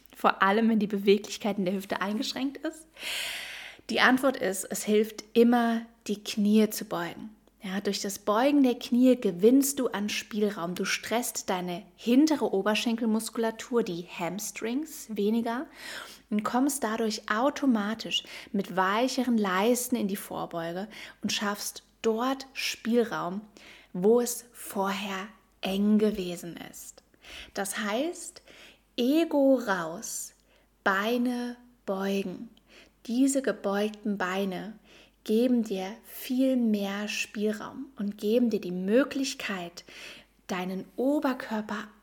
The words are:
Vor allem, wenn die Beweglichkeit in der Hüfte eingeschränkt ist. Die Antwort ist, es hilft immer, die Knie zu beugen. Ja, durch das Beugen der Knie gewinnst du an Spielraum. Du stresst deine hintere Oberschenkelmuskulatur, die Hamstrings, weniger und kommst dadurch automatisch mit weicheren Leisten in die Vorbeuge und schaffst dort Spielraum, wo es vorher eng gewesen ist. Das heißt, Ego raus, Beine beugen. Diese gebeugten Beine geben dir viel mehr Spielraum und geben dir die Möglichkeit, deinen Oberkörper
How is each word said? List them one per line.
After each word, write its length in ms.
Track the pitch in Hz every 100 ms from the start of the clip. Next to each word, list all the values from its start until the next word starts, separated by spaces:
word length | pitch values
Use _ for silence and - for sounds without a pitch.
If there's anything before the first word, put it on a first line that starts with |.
| _ -
Vor 260 | 208 -
allem, 260 | 190 214 226
wenn 120 | 220
die 80 | 202
Beweglichkeit 680 | 196 202 208 - - 208 202
in 60 |
der 100 | 180
Hüfte 280 | 196 196 -
eingeschränkt 560 | 190 214 269 - 277 -
ist. 280 | 311 - - - - - - - - - - - -
Die 120 | -
Antwort 340 | 226 262 269 262
ist, 300 | 190 196 -
es 180 | 196
hilft 400 | - 214 220 - -
immer, 500 | 233 240 240 233 226 226 _ -
die 140 | 208
Knie 480 | - 220 202 214 214
zu 140 | -
beugen. 460 | 208 170 170 - 214 - _ _
Ja, 180 | 190 196
durch 200 | 202 196
das 180 | 202 -
Beugen 440 | - 214 277 285
der 120 | 254 240
Knie 440 | - 240 254 247
gewinnst 600 | 202 175 214 277 269 -
du 80 | 247
an 220 | 196 208
Spielraum. 680 | - - 208 208 208 170 180
Du 100 | 190
stresst 640 | - - 220 247 - -
deine 340 | 185 180 175 - -
hintere 580 | 226 262 311 285 214
Oberschenkelmuskulatur, 1300 | 190 208 214 240 226 233 220 220 247 226 220 - 233
die 240 | 190 170 175 -
Hamstrings, 880 | 165 190 - - 220 262 311 - -
weniger 560 | 202 202 233 233 240 330 - - - - - -
und 140 | 214
kommst 400 | 214 247 277 -
dadurch 460 | 220 226 226 220 -
automatisch 920 | 214 277 285 277 220 202 226 170 - - - -
mit 240 | 196 - 180
weicheren 600 | 190 214 262 262 247 233
Leisten 580 | 196 185 220 240 - 233
in 120 | 202
die 80 | 196
Vorbeuge 680 | - 165 170 170 165 180 214 - - -
und 100 | 208
schaffst 520 | - 202 208 - - _ _
dort 460 | 220 220 262 269 -
Spielraum, 880 | - - - 220 240 220 156 170 196 - - - - -
wo 280 | 180 202 240
es 240 | 233 - -
vorher 720 | - - 196 196 196 202 190 208 - _ -
eng 360 | 190 196 208 214
gewesen 600 | 214 202 180 175 170 - -
ist. 340 | - - - _ _ - - -
Das 240 | - 196 -
heißt, 640 | 214 226 330 359 - - _ - - - _ -
Ego 600 | 240 311 330 294 269 254
raus, 800 | 233 185 160 180 - - - _ _ _ _ _
Beine 720 | 202 190 214 247 247 240 240 240 - _ -
beugen. 640 | 190 196 196 190 - 233 - _ - - _ -
Diese 360 | 240 269 269
gebeugten 760 | 262 214 196 202 214 214 214 196
Beine 560 | 180 190 196 180 190 - _ - - _
geben 400 | - 220 254 240
dir 220 | 214 190 185 226 -
viel 520 | - - 254 262 254
mehr 500 | 226 208 196 202 208
Spielraum 800 | - - 214 214 214 - - 277 -
und 200 | 202 202
geben 320 | 208 240 240
dir 100 | 214
die 120 | 175
Möglichkeit, 1120 | 180 190 233 285 269 269 - - 185 175 - - - - - - _ -
deinen 380 | 185 185 190 - -
Oberkörper 920 | 262 294 294 254 - 214 214 214 - -